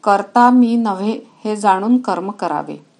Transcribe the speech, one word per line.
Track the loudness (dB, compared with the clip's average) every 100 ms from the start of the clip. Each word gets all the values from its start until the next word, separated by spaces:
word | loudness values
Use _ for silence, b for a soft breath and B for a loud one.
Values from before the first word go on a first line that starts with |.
"कर्ता | 0 0 0 2 4
मी | 4 4 2
नव्हे" | -2 -2 -4 -6 -12 _
हे | -8 -2
जाणून | 0 0 0 0
कर्म | 0 -6 -6
करावे. | -8 -6 -6 -8 -16 _ _